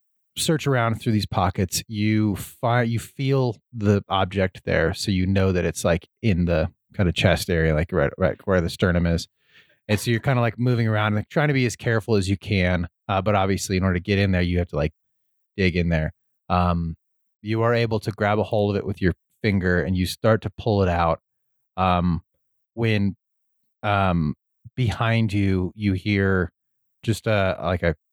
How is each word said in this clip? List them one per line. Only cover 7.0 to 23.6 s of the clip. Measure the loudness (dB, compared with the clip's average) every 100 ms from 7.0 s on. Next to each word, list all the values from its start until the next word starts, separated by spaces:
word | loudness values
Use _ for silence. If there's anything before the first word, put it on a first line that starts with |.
| 0
chest | 2 2 2 0
area, | 0 2
like, | 0 0
right, | 0 0 0
right | -2 -2 0
where | 0
the | 0
sternum | 0 0 2 2
is. | 0 -4 _ _ -20 _ _ -2
And | -2
so | 0
you're | -2
kinda, | 0 0
like, | 0 0
moving | 0 0 0
around, | 0 0 -2
like, | -2
trying | -2 0
to |
be | 0 0
as | -2
careful | -2 -2 2
as | 0 2
you | -2
can. | 0 0 2 0 -2 -8 -4
Uh, | -2
but | 0
obviously, | 2 2 -2 -2 0
in |
order | 0
to | 0
get | 0 0
in | 2
there, | 2
you | 0 0
have | -2
to, | -2
like, | -4 -6 _ _ _ _ _ -2
dig | 0 0
in | 0
there. | 0 -2 -6 _ _ -2
Um, | 0 2 0 -4 -8 _ _ _ _
you | -6 0
are | 2
able | 2 0 -2
to | -4
grab | -2 0 0
a |
hold | 0 0 0
of | -2
it | -4
with | -2
your | 0 -2 _ _
finger, | -2 0 0 0
and | 0 0
you | -2
start | 0 0 2
to | -2
pull | -6 -2 2
it | 2
out. | 2 0 -2 _ _ _ _ _ -2
Um, | 0 2 0 -2 -6 _ _ _ _
when, | -4 -2 0 -2 -4 _ _ _ _